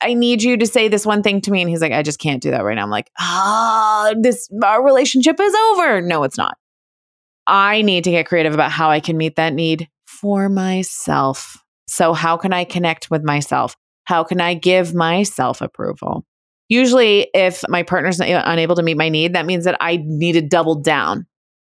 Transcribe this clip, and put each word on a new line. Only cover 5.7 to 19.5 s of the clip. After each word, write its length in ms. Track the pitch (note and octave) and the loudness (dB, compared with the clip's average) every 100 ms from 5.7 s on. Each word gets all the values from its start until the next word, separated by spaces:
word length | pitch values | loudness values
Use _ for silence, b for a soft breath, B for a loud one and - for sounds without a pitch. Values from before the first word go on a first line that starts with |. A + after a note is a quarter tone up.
| G4 E4 G3+ | 2 2 0
No, 200 | F3 E3 | 0 -2
it's 120 | C3+ - | -2 -2
not. 220 | B1 - _ _ _ _ _ _ _ _ - | -6 -6 _ _ _ _ _ _ _ _ 0
I 340 | G3 G3+ G#3+ | 2 4 2
need 240 | G#3+ F3+ | 2 0
to 60 | F3 | 0
get 160 | E3+ D#3 | 0 2
creative 260 | F3 D#3+ | 2 2
about 180 | D#3 C#3+ | 2 0
how 200 | D3+ D#3+ | 0 2
I 100 | D#3 | 2
can 160 | D3+ D#3+ | 0 -2
meet 200 | D#3+ D#3+ | -2 -2
that 180 | D#3+ | -2
need 340 | C#3+ E3 D#3+ E3 _ | -2 -2 -2 -6 _
for 460 | - - G3+ G3 G3 | -20 -8 -2 0 0
myself. 1080 | G3 F#3 F#3 F3+ - - C#3+ C3+ C3+ - - _ _ - | 0 -2 -2 -4 -8 -4 0 0 -4 -10 -20 _ _ -8
So 260 | - E3 | 0 0
how 240 | D#3+ G3 - | 2 0 -2
can 160 | F#3+ | -2
I 120 | F3+ | -2
connect 460 | F3+ F3+ E3+ D#3+ - | -2 -2 -2 -2 -4
with 140 | D#3+ | -4
myself? 500 | D3+ D3 C#3+ C3+ A#2+ - _ _ | -2 -2 -2 -2 -2 -8 _ _
How 180 | - F3 | -2 -2
can 200 | D#3+ F3+ | 0 -2
I 100 | F3 | -2
give 400 | E3+ F3+ F#3 E3+ | 0 2 2 2
myself 720 | E3+ E3 F3 G3+ - B2+ - | 0 0 0 -2 -2 -4 -4
approval? 640 | - - - - - - - _ _ _ - | -8 -8 -8 -6 -6 -8 -10 _ _ _ -2
Usually, 600 | A#3 B3+ B3+ A3+ G3+ - | 2 4 4 4 4 2
if 320 | F#3+ F#3 F3+ - | 2 0 0 -4
my 120 | F3 | -4
partner's 360 | F3 F3+ D#3+ F3 | -2 -2 0 0
not, 100 | - | 0
unable 480 | F3 - E3 E3 F3 | 0 -2 -2 0 0
to 60 | |
meet 160 | E3 D3+ | 0 0
my 100 | D#3+ | 0
need, 240 | D#3 E3 | 0 0
that 140 | F3 | -2
means 180 | D#3+ | -2